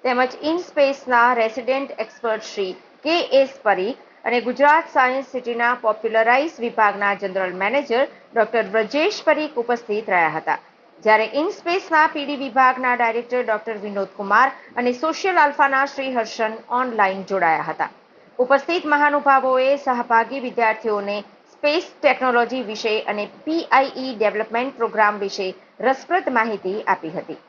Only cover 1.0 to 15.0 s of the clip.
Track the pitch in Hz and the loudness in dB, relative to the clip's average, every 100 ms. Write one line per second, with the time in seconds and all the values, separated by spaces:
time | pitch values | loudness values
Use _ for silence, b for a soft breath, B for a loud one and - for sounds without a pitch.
1 | - 240 240 240 220 233 233 269 277 - | 0 4 4 4 0 -2 -2 -4 -4 -8
2 | 220 - 233 220 - - 190 180 - _ | -10 -6 -4 -4 -6 -6 -6 -6 -18 _
3 | 294 339 - 269 262 - 214 185 196 - | -2 0 4 4 2 0 0 2 0 -6
4 | B B - 240 226 240 285 311 320 294 | B B -2 -2 -2 2 4 4 2 2
5 | 254 262 262 254 240 233 240 240 220 214 | 2 0 -6 -8 -6 -2 0 0 -2 -2
6 | 226 220 226 254 320 277 233 233 208 196 | 0 2 4 2 0 -4 -6 2 2 2
7 | 202 196 196 190 185 180 196 269 285 233 | -2 -2 -4 -4 -4 -2 -2 -2 0 0
8 | 294 B B - - 233 202 220 220 285 | 0 B B 0 2 0 0 0 0 0
9 | 349 - - 294 302 254 233 240 - 208 | 0 0 0 0 0 -4 -2 -4 -2 -6
10 | 220 180 160 156 156 139 - _ _ - | 0 2 2 -2 -4 -6 -6 _ _ -4
11 | 214 214 214 277 339 392 339 359 - 320 | 2 2 2 -2 -4 -4 -4 -4 0 2
12 | 320 311 277 285 269 233 254 254 254 240 | 2 0 -6 -6 -2 2 2 2 -2 0
13 | 233 226 233 247 226 214 226 214 208 202 | 0 -2 -4 -4 -2 -4 -4 -8 -6 -6
14 | 190 - 196 214 269 B B - 247 247 | -6 -8 2 4 4 B B -4 -2 -2